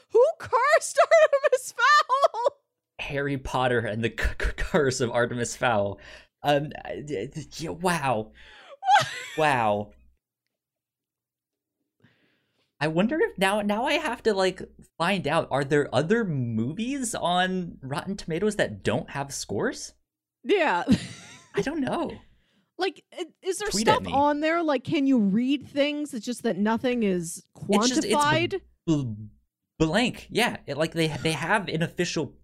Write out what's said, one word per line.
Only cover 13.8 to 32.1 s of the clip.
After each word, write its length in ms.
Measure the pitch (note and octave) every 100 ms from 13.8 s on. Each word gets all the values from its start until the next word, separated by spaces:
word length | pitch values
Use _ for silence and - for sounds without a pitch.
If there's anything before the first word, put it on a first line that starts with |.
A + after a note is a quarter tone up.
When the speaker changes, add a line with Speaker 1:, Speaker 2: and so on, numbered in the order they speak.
| C4+
Speaker 2:
I 80 |
have 280 | C#4 D#4 B3
to, 100 | A3+
like, 260 | G3 F#3+ F#3 - - - -
find 280 | E3+ G3 C#3
out, 220 | D#3+ -
are 140 | C3
there 240 | C3+ D3 -
other 300 | A#2+ D#3+ A#3
movies 880 | G#3 C#3+ A#2+ A2 A#2+ F3 A#3 C#4 A#3
on 640 | - E3+ F3+ F#3 F#3 F3 -
Rotten 360 | C3 D3 - G3+
Tomatoes 400 | - D#3+ G#3+ G#3
that 260 | A2+ G2+
don't 240 | G#2 A#2+ -
have 220 | C#3 C#3
scores? 600 | - - G2+ G#3+ F#4 - - _ _ _ _
Speaker 1:
Yeah. 400 | A#3 F#4+ D4 F3 - - - -
<laughs> 340 | - - -
Speaker 2:
I 80 | G4+
don't 180 | C4+ D#4+
know. 320 | C4 A#3 D#4+ - - _ _ _ _ -
Speaker 1:
Like, 240 | F#4+ D4 _ C4+
i-, 60 | D#4+ _
is 160 | F4+ F#4
there 100 | G#4
Speaker 2:
Tweet 180 | - G#4
at 60 |
Speaker 1:
stuff 100 | A4 -
Speaker 2:
me. 60 |
Speaker 1:
on 280 | C4 D4 D4
there? 220 | D#4 E4+
Like, 220 | D#4 C4+
can 220 | - D4+ C4+
you 120 | B3+
read 480 | G3+ G3+ B3+ C#4 -
things? 460 | C#4+ C#4+ D4 D4
It's 140 | B3 B3
just 160 | A#3+
that 160 | A#3 F3+
nothing 440 | G#3 A3+ B3+ B3
is 420 | G#3 F3+ E3 - - - -
Speaker 2:
It's 180 | G3+ A#3+
just, 160 | C4
it's 100 | -
Speaker 1:
quantified? 460 | D4 D4 D#4 E4+ F#4+ - _ -
Speaker 2:
bl-, 280 | D3+ B2 G#2+ G#2+ - _ _ _ -
blank. 480 | D#3+ F#3 B3 - -
Yeah. 280 | E3 A#3 - -
It, 100 | C#3
like, 160 | E3
they, 160 | E3 D#3+
they 240 | D3 D#3+
have 360 | D#3 E3 G#3+ D#3+
an 140 | D#3
official 520 | E3 - E3+